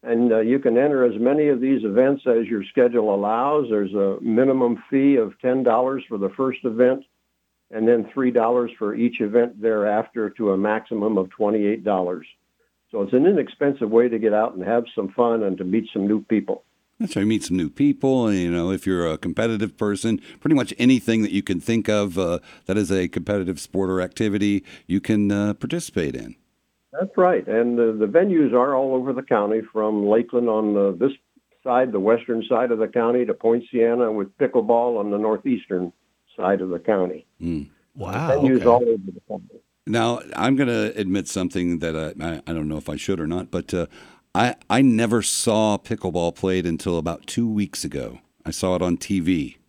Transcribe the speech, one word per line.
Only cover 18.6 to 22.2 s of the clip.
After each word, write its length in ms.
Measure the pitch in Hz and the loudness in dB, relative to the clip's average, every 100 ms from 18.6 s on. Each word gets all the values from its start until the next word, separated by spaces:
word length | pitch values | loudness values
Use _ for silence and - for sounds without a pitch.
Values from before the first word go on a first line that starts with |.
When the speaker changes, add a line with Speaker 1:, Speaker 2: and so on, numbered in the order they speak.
| 85 | -2
Speaker 2:
if 160 | 95 - | -2 -2
you're 240 | 90 85 | 0 0
a 60 | 78 | -2
competitive 580 | 92 78 117 110 104 - | -6 -4 -2 -2 -4 -4
person, 420 | 107 101 117 107 - - | -4 -2 -2 -2 -6 -8
pretty 160 | 139 151 | 0 2
much 180 | 117 - | 0 0
anything 420 | 120 127 110 113 | 4 4 2 0
that 100 | 104 | 2
you 120 | 92 | -2
can 160 | - 90 | -2 -4
think 280 | - 113 107 | 0 -2 0
of, 300 | 107 101 | 0 2
uh, 220 | 87 | 0